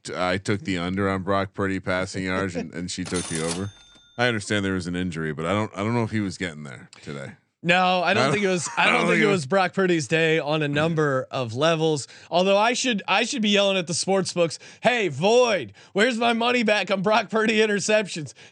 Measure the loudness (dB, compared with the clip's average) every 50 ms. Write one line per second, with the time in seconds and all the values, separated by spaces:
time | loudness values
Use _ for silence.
0 | _ -10 -4 -2 0 0 0 0 0 -2 -2 -2 -2 -4 -2 -2 -2 -2 -2 0
1 | 0 0 0 -2 -2 0 0 0 0 -2 -4 -4 -2 -2 -2 -4 -2 -2 -2 -2
2 | -2 -4 -6 -6 -4 -2 -2 -2 -2 -2 -4 -6 -8 -8 -8 -8 -8 -8 -6 -8
3 | -6 -4 -4 -4 -4 -4 -6 -4 -4 -4 -4 -4 -6 -8 -10 -14 -20 _ _ -20
4 | _ _ _ -2 -2 0 0 -2 -4 -2 -2 0 0 0 -2 -2 -2 -4 -4 -4
5 | -4 -4 -4 -4 -4 -4 -4 -4 -2 -2 0 0 -2 -4 -6 -6 -4 -2 0 -2
6 | -2 -2 -2 -4 -4 -4 -6 -6 -8 -8 -8 -10 -14 -14 -14 -16 -18 -20 -20 -20
7 | -14 -12 -12 -12 -12 -14 -16 -18 _ _ _ _ -2 0 2 2 2 2 2 2
8 | 2 2 2 2 2 2 2 0 0 0 0 -2 -4 -4 -2 0 2 2 2 2
9 | 2 2 2 2 4 2 2 0 0 0 0 0 0 0 0 0 0 2 0 0
10 | 0 0 0 2 2 2 2 0 0 0 -2 0 0 0 0 0 0 0 2 0
11 | 0 2 0 -2 -4 -4 -6 -6 -4 -4 -2 0 2 2 2 2 2 0 0 -2
12 | -4 -10 -16 -20 -12 -2 0 2 4 4 4 4 4 2 2 0 0 -2 -2 -2
13 | 0 0 2 2 2 0 -2 -2 0 2 4 4 4 2 2 0 -2 -2 -4 -4
14 | 0 0 0 0 0 -2 0 0 0 0 0 -8 -14 -20 -20 0 2 2 2 2
15 | 0 -2 -2 0 2 4 6 6 6 4 2 0 -2 -6 -12 -20 -20 -6 _ 2
16 | 2 2 2 2 0 0 2 2 0 0 2 2 2 2 2 2 2 0 -2 0
17 | 2 4 4 2 2 0 0 0 2 2 4 4 4 2 2 -2 0 2 2 2
18 | 2 -2 -6 -10 -10 -12 -14 -20 -20 -4